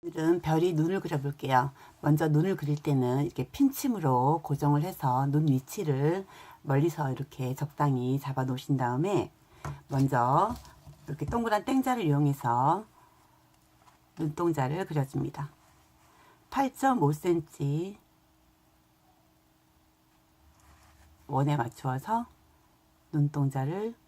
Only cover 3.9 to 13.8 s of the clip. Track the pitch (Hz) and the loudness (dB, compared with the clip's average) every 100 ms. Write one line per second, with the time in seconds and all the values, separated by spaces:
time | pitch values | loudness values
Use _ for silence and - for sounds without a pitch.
3.9 | 220 156 127 127 165 - 139 147 147 156 | -2 2 2 4 0 -2 -2 2 2 0
4.9 | - 135 127 139 143 156 131 131 - 170 | -4 -2 0 0 0 2 0 -2 -8 -4
5.9 | 135 147 175 190 - - - - 139 165 | 0 0 -2 -6 -18 -20 -18 -2 0 0
6.9 | 160 143 123 - - 127 135 147 - 147 | -2 -6 -4 -10 -8 -6 -6 -8 -2 0
7.9 | 131 123 135 135 135 131 127 - 139 123 | 0 0 -2 -4 -4 -4 -4 -2 -2 0
8.9 | 123 170 415 - _ _ - - - - | 0 0 0 -2 _ _ -16 -14 -14 -6
9.9 | 139 135 131 120 143 202 240 - - - | 0 2 2 4 4 2 -2 -14 -20 -20
10.9 | - - 143 147 233 233 320 - 269 262 | -20 -12 -8 -4 -2 0 -2 0 0 0
11.9 | 247 175 143 147 139 131 117 135 175 214 | 0 2 2 2 0 0 2 2 0 -4
12.9 | _ _ _ _ _ _ _ _ _ | _ _ _ _ _ _ _ _ _